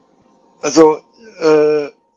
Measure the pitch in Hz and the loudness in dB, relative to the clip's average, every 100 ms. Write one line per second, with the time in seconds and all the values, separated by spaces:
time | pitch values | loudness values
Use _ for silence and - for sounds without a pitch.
0 | _ _ _ _ _ _ 147 139 156 156 | _ _ _ _ _ _ -4 2 2 2
1 | - _ - - 156 156 151 151 143 - | -8 _ -20 -8 -2 0 0 -2 -6 -14
2 | _ | _